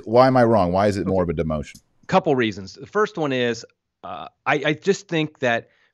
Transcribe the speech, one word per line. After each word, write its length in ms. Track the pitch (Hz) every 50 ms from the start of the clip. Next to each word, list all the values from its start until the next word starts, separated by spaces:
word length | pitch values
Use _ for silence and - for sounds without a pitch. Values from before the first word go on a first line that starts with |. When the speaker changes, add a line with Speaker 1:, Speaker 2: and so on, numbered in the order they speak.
| -
Speaker 1:
why 220 | 104 110 123 131
am 100 | 135 131
I 60 | 127 120
wrong? 280 | 113 113 104 90 87
Why 160 | 90 95 104
is 100 | 104 101
it 100 | 104 85
more 160 | 95 95 92 90
Speaker 2:
Okay. 80 | 85
Speaker 1:
of 80 | 78 80
a 40 | 82
demotion? 380 | 78 78 76 71 - - - _ _ _ _ _
Speaker 2:
Couple 280 | - 185 190 185 170 139
reasons. 400 | 127 117 110 92 101 95 95 -
The 100 | - -
first 320 | - - 208 214 202 -
one 160 | 175 151 139 131
is, 320 | 127 123 120 117 113 - - _ _ _ _ _ _ -
uh, 240 | 87 95 76 78 - _ _ -
I, 160 | 127 147 147 135
I 100 | 151 151
just 340 | 147 - 190 190 - -
think 320 | - 165 160 156 151 _ -
that 300 | 135 120 117 113 - _ _ _ _ _